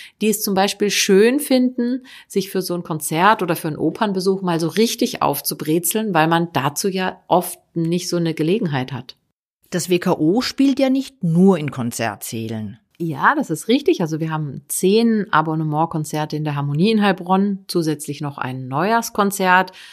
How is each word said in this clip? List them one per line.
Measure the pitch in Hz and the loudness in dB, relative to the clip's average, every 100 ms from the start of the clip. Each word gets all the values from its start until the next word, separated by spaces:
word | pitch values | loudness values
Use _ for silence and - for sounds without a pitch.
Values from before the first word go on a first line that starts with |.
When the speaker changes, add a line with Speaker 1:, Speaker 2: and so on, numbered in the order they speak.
| - - | -16 -2
Speaker 1:
die | 214 | 0
es | 208 | 0
zum | 208 190 | 0 0
Beispiel | 202 - 208 | 0 0 0
schön | - - 190 226 285 | 0 4 6 6 4
finden, | - 254 254 247 240 254 - - - | 2 2 2 0 -4 -4 -8 -20 -6
sich | 202 190 | -4 -2
für | 190 | -4
so | 180 | -4
ein | 175 | -6
Konzert | 175 156 - 160 196 214 | -6 -6 -4 2 2 2
oder | 175 165 | 0 -2
für | 160 | -4
einen | - | -2
Opernbesuch | 156 - 214 190 185 190 | -2 0 -4 -2 -2 -2
mal | 180 165 | -2 -2
so | 165 | -2
richtig | 202 233 - 240 - | 0 0 0 -2 0
aufzubrezeln, | 143 143 - - 151 165 165 220 220 165 | -2 -2 -6 -6 -2 -2 0 -4 0 2
weil | 160 | 2
man | 170 170 | 2 0
dazu | 135 139 143 196 | -2 -2 -2 -4
ja | 185 185 - - | -2 -4 -6 0
oft | 170 180 - _ 170 | 0 0 -12 _ -4
nicht | 165 175 175 | -2 -2 -2
so | 175 | -2
eine | 165 | -2
Gelegenheit | 156 156 220 175 139 127 | -2 0 0 -2 -4 -4
hat. | 131 - - _ _ _ _ - | -10 -14 -20 _ _ _ _ -8
Speaker 2:
Das | 180 180 | -6 0
W | 175 | 0
K | 185 156 | 0 2
O | 156 220 | 2 2
spielt | - - 277 269 | -2 2 2 4
ja | 262 | 2
nicht | 269 269 - | 0 -2 -6
nur | 175 165 196 170 | 0 6 6 6
in | 147 | -2
Konzertsälen. | 127 120 - 113 98 - 113 113 110 104 123 _ - | -4 -6 -2 -4 -4 -8 -8 -6 -6 -8 -12 _ -8
Speaker 1:
Ja, | 165 139 196 294 | -6 2 2 2
das | 226 | -2
ist | 156 - | -4 0
richtig. | 269 370 330 | 2 4 2
Also | 156 156 | 0 -2
wir | 160 | -2
haben | 156 147 147 - | -4 -6 -10 -8
zehn | - 185 220 233 220 196 | 0 2 4 4 2 0
Abonnementkonzerte | 151 160 160 156 151 165 160 151 156 151 151 | 0 0 -2 -2 0 -2 -2 -4 -4 -4 -4
in | 151 | -4
der | 143 | -2
Harmonie | 143 143 208 | -2 2 2
in | 220 | 4
Heilbronn, | 202 190 175 190 202 196 - | 2 0 0 0 0 -2 -4
zusätzlich | 175 156 147 - 143 | -2 0 -2 -6 -8
noch | 147 139 | -8 -6
ein | 127 131 127 | -8 -8 -6
Neujahrskonzert. | 135 196 233 226 - 202 196 185 185 185 - - | -2 0 0 -2 -2 -2 0 4 4 2 -6 -20